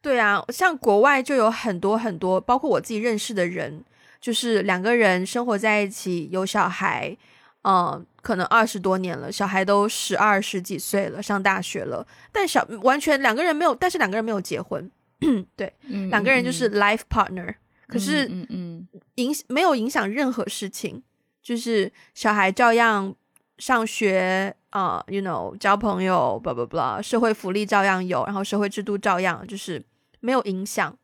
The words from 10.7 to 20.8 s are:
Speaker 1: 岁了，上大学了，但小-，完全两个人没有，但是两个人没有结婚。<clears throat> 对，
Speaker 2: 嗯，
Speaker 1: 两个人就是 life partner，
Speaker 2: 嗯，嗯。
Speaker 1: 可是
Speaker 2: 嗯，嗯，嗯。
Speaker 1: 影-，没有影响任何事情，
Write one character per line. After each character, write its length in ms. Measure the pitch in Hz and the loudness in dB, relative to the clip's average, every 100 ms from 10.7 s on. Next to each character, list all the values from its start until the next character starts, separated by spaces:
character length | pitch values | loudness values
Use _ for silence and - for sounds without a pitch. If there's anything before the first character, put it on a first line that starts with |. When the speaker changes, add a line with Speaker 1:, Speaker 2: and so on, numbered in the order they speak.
| 190 | -8
Speaker 1:
岁 320 | - 196 196 | -2 -2 -2
了， 140 | - | -8
上 180 | 208 202 | -4 0
大 180 | 196 190 | 2 0
学 240 | - 190 | -4 -8
了， 220 | - 120 - - - | -6 -8 -10 -20 -6
但 160 | 440 381 | -2 2
小-， 160 | - - 214 | 2 0 0
完 180 | 254 285 | 2 2
全 180 | 311 285 | 2 2
两 160 | 269 226 | 2 2
个 80 | |
人 120 | 349 302 | 0 2
没 100 | 339 | 0
有， 80 | |
但 160 | 247 359 | 2 -2
是 80 | 359 | 0
两 100 | 208 | -2
个 80 | 208 | -2
人 80 | |
没 60 | 226 | -2
有 100 | 208 | -4
结 220 | - - | -4 -8
婚。 300 | - 147 180 _ _ _ | -6 -10 -10 _ _ _
<clears throat> 380 | 320 220 180 - | 0 0 -4 -12
对， 160 | 196 _ 269 | -12 _ -10
Speaker 2:
嗯， 200 | 202 190 | -8 -2
Speaker 1:
两 120 | 214 | 0
个 80 | 208 | 4
人 140 | 262 247 | 2 2
就 60 | |
是 180 | 165 240 | 0 0
life 320 | 208 202 220 - | 2 2 2 -2
partner， 400 | 233 190 185 175 | 0 0 -4 -10
Speaker 2:
嗯， 0 | |
嗯。 60 | 202 _ _ _ | -14 _ _ _
Speaker 1:
可 100 | 233 | -4
是 280 | 240 302 269 | 0 0 0
Speaker 2:
嗯， 200 | 180 - | -4 -8
嗯， 360 | 180 175 165 180 | -10 -10 -12 -16
嗯。 80 | - _ - | -20 _ -4
Speaker 1:
影-， 180 | 247 294 - | -4 -4 -4
没 140 | 262 | 2
有 140 | 359 262 | 2 2
影 140 | 226 | 0
响 180 | 285 196 | -2 -2
任 240 | 233 262 | -2 -2
何 160 | 240 202 | -2 -6
事 220 | - 196 | -6 -8
情， 320 | - | -8